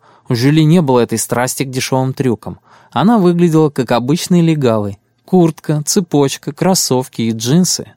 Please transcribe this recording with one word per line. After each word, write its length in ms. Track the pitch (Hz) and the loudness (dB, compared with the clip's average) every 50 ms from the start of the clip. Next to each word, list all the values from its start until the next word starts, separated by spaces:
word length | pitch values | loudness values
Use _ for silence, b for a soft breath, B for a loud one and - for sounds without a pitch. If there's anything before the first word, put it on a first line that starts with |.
| b b b b b - | b b b b b -4
У 80 | 127 | -2
Жюли 280 | 113 123 143 151 160 156 | 0 2 2 4 4 4
не 180 | 151 170 185 | 4 4 2
было 180 | 160 131 127 123 | 2 2 2 2
этой 180 | 117 - 117 110 | 2 0 -2 -6
страсти 460 | - - 117 120 123 127 - - 139 | -4 -4 -4 -2 -2 -4 -4 -6 -8
к 60 | 135 | -6
дешёвым 440 | 127 131 - - 135 131 131 131 127 | -6 -8 -6 -2 -2 -2 -2 -2 -4
трюкам. 460 | - 131 127 107 - - 95 85 - b b b b b b | -2 -2 -2 -2 -4 -6 -12 -16 -16 b b b b b b
Она 260 | b 117 147 220 240 214 | b 0 2 2 2 4
выглядела 520 | 175 180 175 170 175 170 156 156 156 143 | 2 2 2 2 2 2 4 2 2 2
как 240 | - - 123 - 123 | 0 -4 -2 -2 -2
обычный 480 | 117 120 131 151 175 - - 180 175 | -2 0 -2 -2 -2 -2 0 0 2
легавый. 580 | 170 160 160 151 131 117 110 107 104 101 98 - _ _ _ _ _ | 2 2 0 0 0 0 0 0 -2 -4 -8 -12 _ _ _ _ _
Куртка, 580 | - - 180 170 160 160 - - - 151 151 147 | 0 2 2 2 2 0 -4 -6 -4 -4 -4 -4
цепочка, 640 | - - 208 175 - - 143 139 135 - - - 156 | -2 -2 -2 -2 0 0 0 0 0 -2 -6 -10 -12
кроссовки 720 | 147 - 165 185 185 - - - 131 127 131 - - - | -8 -2 -2 0 0 0 0 -2 -2 -2 -4 -6 -8 -6
и 100 | 117 113 | -4 -4
джинсы, 640 | 113 110 113 120 147 175 185 160 - - - - _ | -4 -4 -2 0 2 2 2 0 -2 -6 -8 -12 _